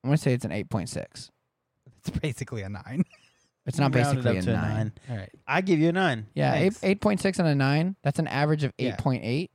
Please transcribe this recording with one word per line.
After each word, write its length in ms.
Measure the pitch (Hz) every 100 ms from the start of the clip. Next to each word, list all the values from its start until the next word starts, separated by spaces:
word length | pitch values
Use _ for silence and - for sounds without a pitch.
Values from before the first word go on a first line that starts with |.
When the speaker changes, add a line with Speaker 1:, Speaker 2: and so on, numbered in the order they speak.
Speaker 1:
I'm 40 | 127
gonna 60 | 151
say 140 | -
it's 100 | 123
an 80 | 117
eight 180 | 98 -
point 180 | 104 85
six. 440 | - - - - _ _ _ _ _ - _
Speaker 2:
It's 120 | - -
basically 420 | 156 127 - 117
a 60 | 95
nine. 360 | 101 - 131 -
<laughs> 60 | - _ _ _ _ -
Speaker 1:
It's 120 | -
not 160 | 143
Speaker 3:
Round 20 | 131
it 260 | 123 135
Speaker 1:
basically 80 | 123 117
Speaker 3:
up 60 |
Speaker 1:
a 20 |
Speaker 3:
to 60 | 120
a 60 | 113
Speaker 1:
nine. 120 | 104 107
Speaker 3:
nine. 160 | 107 - -
Speaker 2:
All 80 | 113
right. 140 | 95 - -
Speaker 3:
I 140 | 151
give 160 | 190 165
you 100 | 165
a 40 |
nine. 340 | 175 185 117 107
Speaker 1:
Yeah, 180 | - 139
Speaker 2:
Thanks. 320 | 127 180 214
Speaker 1:
eight, 20 | 190
eight 100 | 202
point 180 | 208 202
six 180 | 196 185
and 100 | 170
a 60 |
nine. 420 | 143 135 147 175 196
That's 160 | 143 143
an 80 | 160
average 360 | 131 151 151
of 120 | 139 -
Speaker 2:
Yeah. 120 | 127
Speaker 1:
eight 60 | -
point 240 | 147 127
eight. 260 | 110 131 180